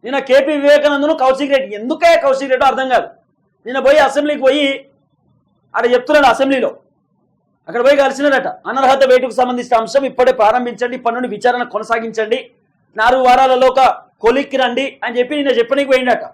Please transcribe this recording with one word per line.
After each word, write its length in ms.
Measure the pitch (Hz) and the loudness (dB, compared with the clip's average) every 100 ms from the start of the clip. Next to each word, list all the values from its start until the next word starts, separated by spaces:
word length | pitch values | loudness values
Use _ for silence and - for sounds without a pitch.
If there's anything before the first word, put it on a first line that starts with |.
నిన్న 140 | 214 269 262 | -4 -6 2
కేపీ 240 | 269 277 294 | 2 2 0
వివేకానందను 540 | 285 294 285 285 294 320 | 4 4 2 0 -2 0
కౌశిక్ 320 | 262 269 285 | 0 0 0
రెడ్డి, 200 | 269 202 208 | -2 -2 -10
ఎందుకే 320 | 233 311 339 330 277 | -8 0 2 2 2
కౌశిక్ 260 | 269 277 | -2 -2
రెడ్డి 140 | 254 277 | 0 0
అర్థం 180 | 262 262 | 0 0
కాదు. 140 | 240 - - _ _ _ _ 220 | -2 -2 -16 _ _ _ _ -8
నిన్న 120 | 269 262 | -2 2
పోయి 120 | 302 277 | 4 4
అసెంబ్లీకి 360 | 285 294 285 262 | 0 -2 0 0
పోయి 220 | 285 277 277 - _ _ _ _ _ _ _ _ - | 2 0 -4 -12 _ _ _ _ _ _ _ _ -4
ఆడ 80 | 233 | 0
చెప్తున్నాడు, 340 | 247 247 302 277 | 0 2 2 2
అసెంబ్లీలో 360 | 226 269 269 196 - _ _ _ _ _ _ _ _ - | 2 0 0 -2 -8 _ _ _ _ _ _ _ _ -10
అక్కడ 120 | 196 247 | -2 2
పోయి 100 | 285 | 2
కలిసినాడట, 460 | 277 262 285 262 170 - - | 0 0 0 0 -4 -10 -8
అనర్హత 340 | 247 262 269 262 | -2 0 2 4
వేటుకు 240 | 254 254 220 | 4 2 -2
సంబంధించిన 360 | 247 247 240 233 | -2 -2 -2 -2
అంశం 240 | 226 269 269 | 0 -2 -2
ఇప్పుడే 240 | 262 247 254 | 0 0 2
ప్రారంభించండి, 560 | 214 240 247 220 240 254 | 2 2 -4 -6 -8 -4
ఇప్పటి 160 | 240 233 | -6 -4
నుండి 120 | 247 | -6
విచారణ 280 | 196 240 247 240 | -2 -2 -2 -4
కొనసాగించండి, 640 | 208 214 233 226 220 214 175 - _ _ _ _ - | -8 -6 -6 -6 -6 -4 -4 -8 _ _ _ _ -2
నాలుగు 220 | 226 262 254 | 0 2 2
వారాలలో 400 | 254 262 254 254 | 4 4 4 2
ఒక 100 | 262 254 - _ _ | 4 2 0 _ _
కొలిక్కి 340 | 220 262 277 269 | 0 0 -2 -2
రండి 240 | 247 240 269 - | -2 -2 -6 -8
అని 120 | 226 240 | -8 -4
చెప్పి 200 | 247 294 | -2 -2
నిన్న 140 | 277 233 | -2 0
చెప్పనీకి 320 | 233 269 277 | 0 -2 0
పోయిండట. 320 | 262 254 220 - | 0 0 -2 -4